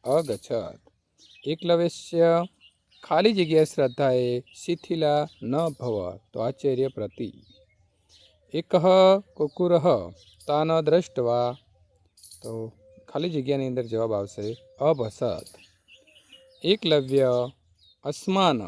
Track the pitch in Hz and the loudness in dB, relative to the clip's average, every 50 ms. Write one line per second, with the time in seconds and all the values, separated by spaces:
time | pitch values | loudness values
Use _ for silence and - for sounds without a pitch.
0 | - 127 135 160 165 139 107 95 - - - 113 92 - - - _ _ _ _ | 0 2 0 0 0 -2 -6 -8 -6 -6 -6 -6 -6 -8 -14 -18 _ _ _ _
1 | _ _ _ _ - _ - - - 139 156 - - 170 170 170 175 170 - - | _ _ _ _ -20 _ -20 -12 -8 -8 -8 -4 0 0 2 2 2 -2 -4 -8
2 | - - - 170 170 165 170 170 175 190 _ _ _ _ _ _ _ _ _ _ | -14 -4 2 4 4 4 4 2 0 -4 _ _ _ _ _ _ _ _ _ _
3 | - - 156 160 190 226 220 196 175 151 160 156 156 - - - 139 127 123 - | -6 -2 0 2 2 2 2 2 0 2 4 2 2 2 2 -2 -2 -2 0 0
4 | 143 135 127 127 123 123 123 123 - _ _ - - - 170 165 - - 175 165 | 0 2 2 2 0 0 -2 -4 -6 _ _ -14 -8 -6 -6 -8 -6 -8 -4 -2
5 | 156 147 147 147 147 147 _ _ - 113 131 156 170 160 139 - 127 123 110 101 | 0 0 0 0 -2 -4 _ _ -8 -4 -2 -2 -2 -4 -4 -6 -6 -4 -4 -4
6 | 90 90 92 101 _ _ - - 113 123 - _ - 143 131 123 131 135 - - | -4 -6 -10 -12 _ _ -8 -6 -6 -6 -6 _ -4 -2 0 0 -2 -4 -4 -8
7 | 104 104 _ - - - - - _ _ _ _ _ _ _ _ _ _ _ _ | -10 -10 _ -10 -12 -12 -12 -18 _ _ _ _ _ _ _ _ _ _ _ _
8 | _ _ _ _ _ _ _ _ _ _ - 156 165 _ - 180 160 185 185 190 | _ _ _ _ _ _ _ _ _ _ -8 -8 -4 _ 0 4 4 6 6 8
9 | 190 190 190 196 - _ _ - 156 143 _ - 180 175 175 165 143 180 139 104 | 8 6 6 4 0 _ _ -4 -4 -4 _ -2 0 2 2 4 4 2 2 2
10 | 87 85 95 - _ _ _ _ - - 147 151 156 160 160 160 156 151 156 180 | -2 -8 -14 -20 _ _ _ _ -6 -2 -2 0 0 2 0 0 2 4 2 2
11 | 175 - - - 123 117 120 120 120 120 127 - _ _ _ _ _ _ _ _ | 2 -2 -6 -4 -2 0 0 0 -2 -2 -4 -8 _ _ _ _ _ _ _ _
12 | _ _ _ - - - - - - 113 113 113 113 113 _ _ _ - - - | _ _ _ -20 -20 -20 -20 -16 -14 -12 -10 -10 -12 -12 _ _ _ -20 -20 -20
13 | _ - - 143 160 180 160 147 127 131 139 135 135 131 123 127 120 117 113 110 | _ -10 -6 -6 -4 -4 -4 -4 -2 -2 -2 -2 -2 -4 -4 -6 -6 -4 -4 -4
14 | 113 113 110 101 101 101 - - 104 107 113 - - _ _ - 135 151 165 135 | -2 -2 -2 -4 -4 -8 -10 -10 -8 -8 -10 -10 -16 _ _ -2 0 0 0 0
15 | 117 107 - - 139 117 87 78 - - - - - _ _ _ _ _ - - | -4 -8 -6 -6 -6 -4 -4 -6 -12 -18 -20 -20 -20 _ _ _ _ _ -20 -20
16 | _ _ _ _ _ _ - _ _ _ _ _ - 165 208 214 - 175 151 147 | _ _ _ _ _ _ -20 _ _ _ _ _ -2 -2 0 0 2 2 2 2
17 | 135 131 135 139 131 127 123 123 123 131 - _ _ _ _ _ _ _ _ _ | 2 0 2 2 2 2 2 0 -2 -4 -8 _ _ _ _ _ _ _ _ _
18 | _ 139 151 - - 202 190 196 190 170 139 113 101 | _ -12 -10 -8 -4 -2 0 2 2 2 2 0 -4